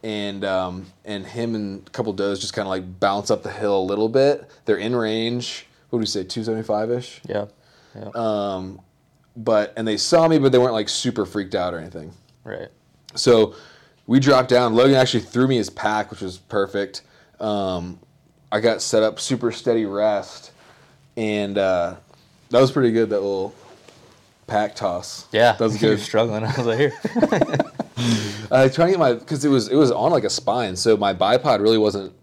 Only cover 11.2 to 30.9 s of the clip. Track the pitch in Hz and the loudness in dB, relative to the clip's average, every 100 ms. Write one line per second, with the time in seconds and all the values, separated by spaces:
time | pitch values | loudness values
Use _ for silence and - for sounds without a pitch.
11.2 | 92 104 95 98 90 85 82 90 78 - | -4 -4 -4 -4 -4 -6 -12 -14 -16 -20
12.2 | _ _ - - - _ _ _ - - | _ _ -16 -14 -14 _ _ _ -14 -2
13.2 | 123 117 107 - - - _ _ - 127 | 4 6 4 -2 -20 -20 _ _ 0 2
14.2 | 135 131 123 123 123 110 135 135 127 120 | 6 4 4 2 4 4 6 6 4 0
15.2 | - 120 131 127 98 - 107 107 98 - | -2 0 2 2 -2 -4 -2 -2 -4 -10
16.2 | 95 90 _ 104 98 101 98 - _ _ | -12 -12 _ -4 -2 -4 -6 -10 _ _
17.2 | _ _ 110 104 95 90 87 85 _ _ | _ _ -6 -4 -4 -6 -8 -14 _ _
18.2 | _ _ _ 107 113 107 - 110 110 107 | _ _ _ 0 0 0 0 2 0 -2
19.2 | - 123 117 113 127 113 104 101 107 101 | -6 -2 -4 -4 -2 0 -2 0 0 -2
20.2 | 90 - - _ - _ _ _ _ - | -6 -18 -20 _ -20 _ _ _ _ -6
21.2 | 110 104 101 101 95 92 87 90 _ _ | -2 -2 -2 -2 0 0 -2 -8 _ _
22.2 | _ _ _ 120 131 143 123 113 107 104 | _ _ _ 4 4 4 2 2 0 0
23.2 | 98 98 98 - - - - _ - _ | -2 -4 -6 -10 -20 -20 -20 _ -20 _
24.2 | _ _ - 107 107 - 104 87 - - | _ _ -4 -2 -2 -4 -4 -4 -8 -16
25.2 | - 107 120 110 113 107 110 104 - 110 | -4 2 4 4 0 2 0 0 0 0
26.2 | 117 107 110 135 117 113 143 - - 240 | 0 -2 -4 -2 -2 0 0 -2 -6 -2
27.2 | 302 180 - - - - - - 120 110 | 0 0 0 0 -2 -8 -12 -4 0 0
28.2 | 104 104 - 127 135 135 170 190 143 123 | -2 -10 0 4 4 4 2 4 2 0
29.2 | - 151 147 135 104 135 139 95 131 160 | -4 -2 2 2 2 4 4 4 2 2
30.2 | 101 - - 117 110 90 117 | 0 -4 -2 -2 -2 -2 2